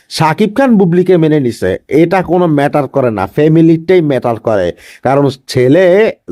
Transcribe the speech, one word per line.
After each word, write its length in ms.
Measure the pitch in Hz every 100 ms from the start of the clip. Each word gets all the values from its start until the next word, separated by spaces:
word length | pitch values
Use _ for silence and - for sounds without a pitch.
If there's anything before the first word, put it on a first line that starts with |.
| _
শাকিব 460 | - 160 156 214 214
খান 220 | 269 214
বুবলিকে 400 | 185 175 180 180
মেনে 220 | 160 151
নিছে, 400 | 123 - 92 95 -
এটা 360 | 135 170 190
কোনো 240 | 170 180 175
ম্যাটার 400 | 147 143 151 131
করে 240 | 139 127
না, 160 | 104 95
ফ্যামিলিটাই 760 | - 151 165 165 165 165 185
ম্যাটার 380 | 151 127 120 110
করে। 340 | - 107 87 - - -
কারণ 260 | 123 139 139 135 -
ছেলে 640 | 131 127 165 185 190 220 - -